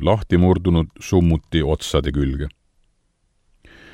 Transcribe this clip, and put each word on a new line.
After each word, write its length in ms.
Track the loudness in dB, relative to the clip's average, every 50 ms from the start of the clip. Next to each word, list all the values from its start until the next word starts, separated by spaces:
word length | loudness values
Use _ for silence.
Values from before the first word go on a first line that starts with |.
lahti 360 | -2 0 0 -2 -2 0 2
murdunud 540 | 4 4 4 2 2 0 0 0 0 0 -2 -8 -16
summuti 640 | -6 -2 0 2 4 2 2 0 -2 _ -2 -2 0
otsade 480 | -2 -2 -4 -4 -4 -2 -2 -2 -2
külge. 380 | -2 -2 -2 -4 -4 -6 -8 -10 -12 _ _ _ _ _ _ _ _ _ _ _ _ _ _ _ _ _ _ _ _ _ _ _ -20 -20 -20 -20